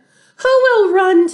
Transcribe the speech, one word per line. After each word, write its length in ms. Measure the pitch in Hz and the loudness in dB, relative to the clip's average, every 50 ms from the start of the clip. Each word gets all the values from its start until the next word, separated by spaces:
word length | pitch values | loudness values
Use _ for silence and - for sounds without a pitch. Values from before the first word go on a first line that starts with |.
| _ _ _ _ _ _ _ | _ _ _ _ _ _ _
"Who 160 | - - 508 523 523 508 | -8 -4 -2 0 2 2
will 260 | 523 480 440 403 359 349 | 2 2 0 0 0 0
run 340 | 381 370 370 370 339 349 330 | 0 0 0 0 0 0 -2